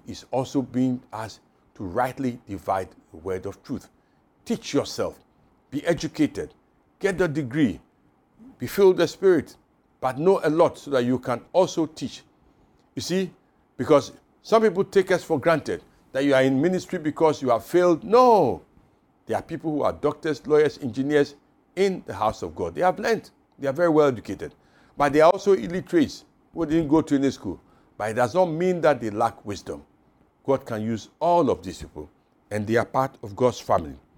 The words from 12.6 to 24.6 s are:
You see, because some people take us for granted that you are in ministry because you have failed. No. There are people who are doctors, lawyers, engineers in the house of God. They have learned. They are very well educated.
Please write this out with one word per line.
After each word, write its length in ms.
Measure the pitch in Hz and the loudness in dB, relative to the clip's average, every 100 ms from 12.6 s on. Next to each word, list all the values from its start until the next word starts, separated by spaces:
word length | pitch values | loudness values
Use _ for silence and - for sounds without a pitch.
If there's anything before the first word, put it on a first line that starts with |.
| _ _ _ - | _ _ _ -12
You 60 | |
see, 280 | - 180 185 - _ _ _ - | -4 -2 -4 -8 _ _ _ -8
because 360 | 127 143 - - _ _ | 4 4 4 -14 _ _
some 220 | - 226 | 0 2
people 200 | 220 175 | 4 0
take 280 | 185 196 185 | 0 0 2
us 120 | 180 | -2
for 160 | - 156 | 0 -2
granted 440 | 170 156 113 87 - _ _ | 2 0 0 -8 -8 _ _
that 120 | 131 | -2
you 100 | 143 | 2
are 80 | 131 | 4
in 180 | 131 131 | 4 2
ministry 380 | 170 185 - 185 | 0 -2 -4 -6
because 440 | 151 - 160 147 | -6 0 0 2
you 80 | 131 | 0
have 160 | 113 - | 0 2
failed. 380 | 175 180 160 | 2 4 2
No. 600 | 160 233 254 214 135 85 - _ _ _ _ _ - | 2 4 6 4 2 -2 -10 _ _ _ _ _ -6
There 100 | 104 | -6
are 80 | |
people 300 | - 160 160 | -6 -8 -6
who 80 | 147 | -2
are 100 | 113 | -2
doctors, 560 | 80 147 147 160 143 - | 0 -4 -4 -6 -6 2
lawyers, 320 | 151 151 - | 4 4 0
engineers 540 | 131 110 135 147 139 - _ _ _ - | -10 -6 0 2 2 -2 _ _ _ -2
in 260 | 196 185 - | -2 -2 -10
the 80 | |
house 300 | 98 110 - | -2 -2 -2
of 120 | 90 82 | -10 -6
God. 200 | 87 82 | -6 0
They 60 | |
have 160 | 180 185 | 0 0
learned. 320 | 233 208 - _ _ _ | -2 -4 -6 _ _ _
They 80 | 135 | -8
are 60 | |
very 160 | 135 175 | 0 2
well 180 | 156 147 | 4 4
educated. 480 | 117 - 95 - _ | 2 -8 -10 -12 _